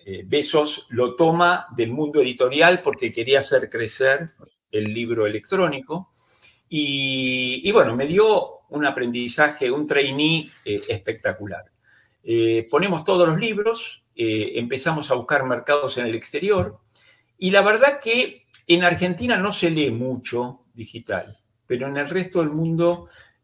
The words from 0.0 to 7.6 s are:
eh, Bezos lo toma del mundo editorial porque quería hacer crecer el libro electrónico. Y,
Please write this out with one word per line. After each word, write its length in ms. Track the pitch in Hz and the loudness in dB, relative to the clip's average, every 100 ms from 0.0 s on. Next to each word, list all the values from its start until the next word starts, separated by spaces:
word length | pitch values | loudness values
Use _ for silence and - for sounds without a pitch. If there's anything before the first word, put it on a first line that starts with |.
eh, 180 | - 95 | -16 -14
Bezos 640 | 95 147 143 160 151 - - | -2 -2 2 2 0 -4 -6
lo 240 | 117 123 - | -2 0 2
toma 500 | 165 165 175 175 - 117 | 2 4 2 2 -2 -4
del 140 | 113 | -2
mundo 300 | 123 147 147 | -2 -2 2
editorial 600 | 127 120 127 143 170 180 | 0 2 0 4 4 4
porque 280 | 147 135 117 | 0 -2 -4
quería 300 | 117 113 139 | -4 2 2
hacer 280 | 135 131 123 | 4 2 0
crecer 600 | 117 113 - 135 143 165 _ - _ _ | -4 -2 0 2 0 -2 _ -20 _ _
el 240 | 107 107 | -6 -4
libro 320 | 113 117 117 104 | -4 -4 -2 -2
electrónico. 840 | 107 - 190 170 139 131 165 190 _ _ _ - _ _ | -2 -4 0 0 -2 -8 -10 -10 _ _ _ -20 _ _
Y, 920 | 151 147 139 135 131 131 127 127 127 | -4 -2 -2 -2 -2 -2 -2 -4 -4